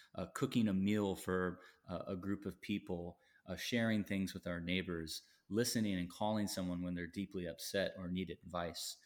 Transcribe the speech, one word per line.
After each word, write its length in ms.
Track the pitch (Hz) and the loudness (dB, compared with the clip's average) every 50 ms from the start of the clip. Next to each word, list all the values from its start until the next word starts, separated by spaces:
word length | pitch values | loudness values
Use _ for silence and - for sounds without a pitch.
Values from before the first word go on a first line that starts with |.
| - - - | -20 -12 -8
uh, 100 | - 92 - - | -6 -6 -4 -2
cooking 340 | - 139 131 - 120 110 104 | 0 0 2 4 4 4 6
a 40 | |
meal 440 | 95 95 95 101 107 107 101 98 90 | 4 4 4 4 4 4 4 2 2
for, 440 | - - 92 92 92 92 90 85 - - - - _ _ - | 0 0 2 2 4 2 2 0 -4 -10 -20 -20 _ _ -8
uh, 100 | 90 85 - - | -6 -6 -4 -4
a 80 | 98 | -4
group 300 | 90 90 98 101 95 - | -4 -2 -2 -2 -2 -2
of 140 | 98 87 - | -6 -6 -6
people, 580 | - - 104 98 - - 90 85 87 87 - - _ _ _ _ _ 98 | -4 -2 -2 -2 -2 -4 -4 -4 -4 -8 -10 -12 _ _ _ _ _ -8
uh, 80 | 90 | -8
sharing 480 | 90 - - 123 117 113 113 110 104 92 | -6 -2 0 2 2 4 4 4 2 2
things 280 | - 98 98 95 90 | 0 0 0 0 -2
with 140 | - 92 - | -4 -6 -4
our 140 | 92 87 87 | -4 -4 -2
neighbors, 600 | 85 87 90 95 90 92 85 82 80 78 - - - - - _ _ - | 0 2 2 2 2 0 -2 -2 -2 -4 -6 -8 -10 -14 -20 _ _ 0
listening 440 | 98 110 120 - - 117 107 101 95 90 | 2 2 2 4 2 2 2 2 2 0
and 120 | 87 87 | 0 -2
calling 360 | - - 107 107 110 107 101 | -2 0 0 2 2 2 2
someone 360 | 98 - 98 92 90 87 87 | 0 0 -2 -2 -2 -2 -2
when 120 | 90 90 87 | -2 -2 -2
they're 120 | 87 87 | -2 -4
deeply 400 | 82 - 101 95 - - 92 87 | -4 -4 -6 -6 -4 -4 -4 -4
upset 480 | 82 - - - - - 98 90 - - 95 | -4 -6 -6 -6 -2 0 2 2 2 -2 -4
or 100 | 90 87 | -4 -2
need 220 | 90 92 92 87 | -2 -2 -2 -2
advice. 680 | 82 - - 87 87 87 87 82 80 - - - - - - | -6 -10 -10 -6 -4 -4 -4 -4 -4 -6 -6 -8 -8 -10 -16